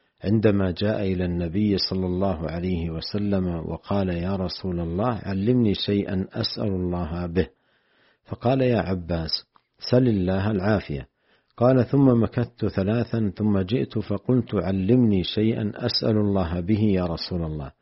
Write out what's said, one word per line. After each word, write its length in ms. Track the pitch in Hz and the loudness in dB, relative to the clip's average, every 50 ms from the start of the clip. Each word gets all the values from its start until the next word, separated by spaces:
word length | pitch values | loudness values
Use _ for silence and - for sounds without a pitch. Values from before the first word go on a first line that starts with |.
| _ _ _ _ - | _ _ _ _ -2
عندما 460 | 95 110 110 101 110 101 101 95 92 | 0 2 4 4 4 4 4 2 0
جاء 320 | 82 - 101 104 110 104 | 0 -2 -2 -2 -2 -2
إلى 220 | 101 95 92 90 90 | -2 -2 0 0 -2
النبي 540 | 87 87 87 87 82 82 104 107 104 98 90 | -2 -2 -2 -4 -2 0 0 0 2 2 0
صلى 280 | - - 95 95 92 | -2 -2 -2 -2 -2
الله 440 | 90 90 90 98 98 90 80 82 76 | -2 -2 0 0 -2 -2 -2 -4 -6
عليه 400 | 80 87 87 92 92 82 82 82 | -6 -4 -4 -2 -2 -2 -2 -4
وسلم 560 | 80 80 - - - 104 104 101 98 95 92 | -6 -6 -8 -6 -4 -4 -2 0 0 0 0
وقال: 600 | 87 85 82 80 82 82 - - - - 202 190 185 | -2 -2 -4 -6 -6 -8 -8 -6 -4 -2 0 0 0
"يا 280 | 175 170 175 190 196 | -2 -2 -2 -2 -2
رسول 440 | 190 185 170 - - - 185 175 - | -2 -4 -4 -6 -6 -6 -4 -4 -4
الله، 400 | 85 82 85 92 110 123 117 95 | -4 -4 -2 -2 -2 -2 -2 -4
علمني 520 | - 95 95 95 98 117 127 123 117 104 92 | -4 -4 -4 -2 0 2 2 4 4 2 2
شيئاً 520 | - - - 104 101 - - 98 92 95 - | 0 0 0 0 0 0 0 -2 -4 -4 -4
أسأل 360 | - 113 110 - - - 117 104 | -4 -4 -4 -4 -4 -4 -4 -2
الله 580 | 95 90 90 87 90 87 87 78 85 87 90 | -2 -2 -2 -2 -2 -4 -4 -4 -4 -6 -4
به." 200 | 85 82 92 82 - _ _ _ _ _ _ _ _ _ _ _ _ _ _ _ | -2 0 0 0 -2 _ _ _ _ _ _ _ _ _ _ _ _ _ _ _
فقال: 360 | - - - - 120 135 131 | -12 -8 -2 0 2 2 4
"يا 180 | 127 123 120 107 | 2 2 2 2
عباس، 520 | 87 87 95 90 85 82 87 82 80 78 - - - _ _ _ _ _ _ - - - | 0 0 -2 -4 -2 -2 -4 -2 -2 -4 -4 -6 -8 _ _ _ _ _ _ -12 -4 2
سل 180 | 123 127 131 120 | 2 4 4 4
الله 420 | 107 98 90 92 95 98 98 107 | 2 2 2 0 0 0 0 0
العافية." 580 | 110 95 92 107 107 90 - - 73 69 62 - _ _ _ _ _ _ _ _ _ | -2 0 2 2 2 0 0 -4 -8 -8 -10 -12 _ _ _ _ _ _ _ _ _
قال: 280 | - 117 127 131 127 113 | 2 4 4 4 4 2
"ثم 380 | - - 143 139 131 120 117 | 2 4 4 6 6 6 4
مكثت 440 | 110 - - 123 120 - _ - 110 | 2 0 0 -2 -4 -4 _ -4 -4
ثلاثاً 680 | 98 - 101 95 101 110 120 113 - - 113 110 98 - | -2 0 0 0 0 0 0 -2 -2 -2 -2 -2 -2 -2
ثم 220 | - 104 107 101 98 | -2 0 0 2 0
جئت 400 | 92 92 117 139 135 - - 110 | 0 0 -2 -2 -2 -2 -4 -6
فقلت: 560 | 98 - 104 98 - - 127 123 117 - 110 | -4 -4 -6 -4 0 0 2 2 2 0 -2
علمني 680 | 98 85 92 98 95 92 98 123 127 120 110 101 92 | -2 0 0 0 0 2 4 4 6 6 4 4 2
شيئاً 500 | 82 - - 107 110 113 117 120 110 101 - | 2 0 0 0 0 2 0 0 -2 -4 -4
أسأل 420 | - - 120 - - - 120 107 | -4 -4 -2 -2 0 0 2 2
الله 440 | 107 104 101 98 95 90 80 85 90 | 2 2 2 2 0 0 0 -2 -2
به 200 | 85 92 110 101 | 0 0 2 2
يا 240 | 110 107 95 92 90 | 4 2 2 2 0
رسول 380 | 85 82 80 - - 92 85 | -2 -4 -6 -6 -6 -4 -4
الله." 300 | 82 78 78 76 69 64 - _ | -4 -4 -6 -6 -8 -10 -14 _